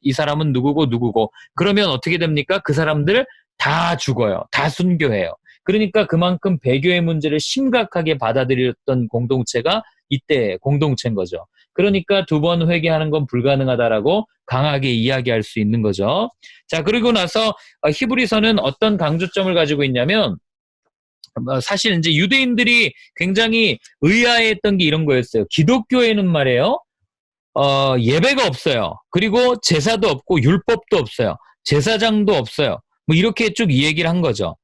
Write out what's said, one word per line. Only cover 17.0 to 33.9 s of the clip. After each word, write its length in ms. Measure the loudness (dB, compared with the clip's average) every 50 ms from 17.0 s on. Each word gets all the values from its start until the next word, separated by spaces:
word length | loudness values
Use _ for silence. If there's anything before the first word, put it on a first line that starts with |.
| 2 2
나서, 380 | 2 0 0 -2 -2 -2 -2 -2 -4 -6 -12 -20 _ _
어, 80 | -2 -2
히브리서는 680 | -2 -2 -2 -2 0 0 0 0 0 2 2 2 2 0
어떤 360 | 0 -2 -2 0 0 0 0
강조점을 560 | 0 0 0 0 -2 -2 -4 -2 -2 0 0 2
가지고 300 | 2 2 2 2 0 0
있냐면, 540 | 0 0 0 0 2 2 2 0 0 -2 -6 _ _ _ _ _ _ _ _ _ _ _ _ _ _ _ _ -20 -14 -12 -8 -6 -4
어, 120 | -4 -4
사실 320 | -2 -2 -2 -2 0 0 0 0
이제 160 | 0 0 2
유대인들이 800 | 2 2 2 0 0 0 0 0 0 2 2 2 2 2 0 -4 -10 -20 _ _
굉장히 640 | -4 -4 -2 0 0 0 2 2 2 2 0 0 -4 -8 -20 _ 0
의아해했던 800 | 2 2 4 4 4 2 2 2 2 0 0 0 0 0 0 2
게 60 | 2
이런 180 | 2 0 0 0
거였어요. 400 | 2 0 0 0 -2 -2 -2 -2 -2
기독교에는 760 | 0 2 2 4 2 2 0 0 0 2 2 2 2 0 0
말이에요. 540 | 0 0 2 2 2 2 2 2 0 -2 -4 -8 _ _ _ _ _ _ _ _ _ _ _ _ _ -2
어, 420 | 0 0 2 2 2 2 0 0 0
예배가 460 | 2 2 2 2 2 2 2 0 0
없어요. 520 | -2 -2 -2 -2 -2 -2 -2 -2 -4 -8 -12 _ -4
그리고 460 | -2 -2 0 0 2 2 2 2 0 0
제사도 480 | 0 0 0 0 0 0 0 0 0 0
없고 340 | 0 -2 -2 -2 0 2
율법도 540 | 2 2 2 2 2 0 -2 -2 0 0 0
없어요. 400 | 0 0 -2 -4 -4 -2 -2 -4 -6 _ _ _ _ -4
제사장도 680 | 0 0 2 2 2 0 0 0 0 2 2 2 2 2
없어요. 440 | 0 -2 -4 -2 -2 -2 -2 -2 -6 -10 _ _ _ _
뭐 80 | 0 2
이렇게 360 | 2 2 2 0 0 -2 -2
쭉 180 | 0 0 0 2
이 140 | 2 2 2
얘기를 240 | 2